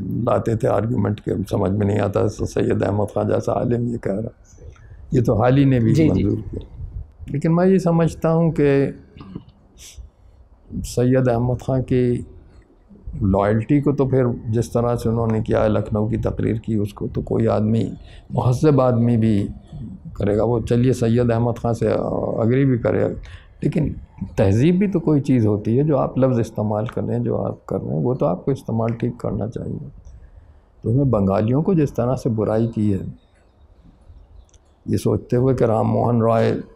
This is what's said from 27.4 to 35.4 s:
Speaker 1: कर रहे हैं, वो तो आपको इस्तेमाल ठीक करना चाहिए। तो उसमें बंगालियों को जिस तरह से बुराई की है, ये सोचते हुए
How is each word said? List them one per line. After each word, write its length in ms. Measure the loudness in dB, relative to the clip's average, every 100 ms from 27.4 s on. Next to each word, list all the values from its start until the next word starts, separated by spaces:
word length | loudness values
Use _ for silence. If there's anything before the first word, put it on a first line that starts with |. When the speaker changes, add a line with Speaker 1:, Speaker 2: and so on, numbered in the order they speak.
| -4 -8 -8
Speaker 1:
कर 80 | -6
रहे 180 | -4 -2
हैं, 80 |
वो 120 | -2 0
तो 100 | -2
आपको 260 | -2 -4
इस्तेमाल 380 | -4 -4 -2 -2
ठीक 260 | -2 -4 -4
करना 320 | -6 -4 -6
चाहिए। 320 | -8 -8 -10 -12 -18 -20 -20 -20 -20 -20 -20 _ _
तो 60 | 0
उसमें 220 | 2 2
बंगालियों 500 | 2 2 2 2 0
को 120 | 2
जिस 180 | 2 0
तरह 240 | 0 -2 -2
से 140 | -2
बुराई 380 | -2 0 0 0
की 240 | 0 0
है, 140 | -2 -6 -14 _ _ _ _ -20 _ -20 -20 -20 -20 -20 -20 -20 _ _ _ -4
ये 100 | -2
सोचते 380 | 0 -2 0
हुए 200 | 0